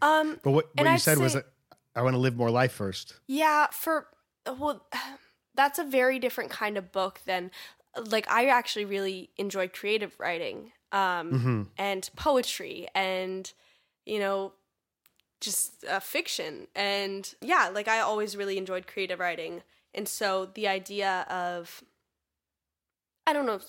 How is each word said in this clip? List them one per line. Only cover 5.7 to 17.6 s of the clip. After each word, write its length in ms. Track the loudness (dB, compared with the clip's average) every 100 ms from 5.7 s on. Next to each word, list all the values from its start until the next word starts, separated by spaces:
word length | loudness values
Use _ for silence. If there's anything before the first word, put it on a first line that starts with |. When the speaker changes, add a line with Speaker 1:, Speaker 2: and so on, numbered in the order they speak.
| 2
Speaker 1:
a 60 |
very 340 | 0 4 4 4
different 320 | -2 -4 -8
kind 260 | -4 -4 -4
of 160 | -4
book 280 | -4 -4 -4
than, 260 | -4 -4 -4 -12 -18 -20 _ -12 -2
like, 180 | -2 2
I 180 | 4 6
actually 360 | 4 2 -4 -4
really 440 | -2 -4 -6 -10 -8
enjoy 320 | -4 -2 -4
creative 500 | -4 -2 -2 -2 -6
writing, 540 | -4 -2 -4 -8 -12 _ _
um, 400 | 0 2 0 0
Speaker 2:
Mm-hmm. 300 | 0 2 0 -2 -4
Speaker 1:
and 320 | -4 -4 -6 -2
poetry 720 | 2 2 2 -6 -10 -12 -4
and, 580 | -2 0 -2 -4 -6 -10 -16 _ _ _ _
you 140 | -6 -2
know, 340 | 0 -2 -4 -10 _ _ _ _ _ _ _ _
just, 440 | -6 -4 -4 -6
uh, 160 | -4 -4
fiction. 640 | -2 -4 -2 -4 -6 -10 -8
And 580 | -4 -2 -2 -2 -6 -10 -10
yeah, 300 | 0 2